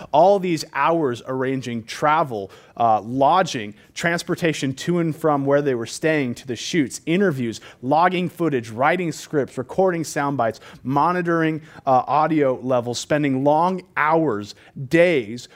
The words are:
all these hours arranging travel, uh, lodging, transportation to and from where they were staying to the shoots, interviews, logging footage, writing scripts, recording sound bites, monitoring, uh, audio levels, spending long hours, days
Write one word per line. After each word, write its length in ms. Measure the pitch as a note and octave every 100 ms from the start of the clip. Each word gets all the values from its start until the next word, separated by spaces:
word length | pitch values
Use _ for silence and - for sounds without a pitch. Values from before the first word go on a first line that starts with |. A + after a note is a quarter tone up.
| -
all 280 | C#3+ F3+ G3+
these 260 | F3+ D#3 -
hours 480 | C#3 D3 E3+ C#3+ A#2+ -
arranging 560 | C3 C3 C3+ A#2+ A#2
travel, 680 | G#2+ - D3+ D#3 D3+ A2 F#2+ - - -
uh, 240 | A#2 G#2+
lodging, 720 | G#2+ C3 C#3 F3+ F3+ B2+ G#2 G2+ -
transportation 800 | - E3+ E3+ - E3+ E3 D3 C3+
to 240 | C3+ - F3
and 180 | E3 D3+
from 300 | D#3 C#3+ C3+
where 160 | C#3+
they 140 | D3 A#2+
were 100 | A2+
staying 480 | - D#3 D#3 B2+ A#2
to 120 | -
the 80 | A2+
shoots, 440 | - F3+ B2 - -
interviews, 560 | F3 G3+ C3 A#2 G#2 - -
logging 440 | B2+ D3+ F3+ F3+ F3+
footage, 440 | - E3 C3+ A2+
writing 400 | A2 C#3+ F3+ E3+
scripts, 440 | D3 - D#3 A#2 -
recording 480 | B2+ - F#3+ E3+
sound 320 | D#3 D3+ C#3+ C#3
bites, 240 | A#2 - - -
monitoring, 800 | A#2+ C#3+ D#3+ F3+ E3+ E3 D#3+ D#3 D#3 - -
uh, 180 | C3 -
audio 520 | C#3+ D#3+ D#3+ C3+ B2
levels, 360 | B2+ B2 A#2 A#2
spending 460 | - D3+ D3 C3
long 400 | C#3 D3+ F3+ F#3 - -
hours, 600 | D3 E3 D#3 G#2 G#2 - - - C3
days 640 | E3 F3+ D3+ G#2 B2 -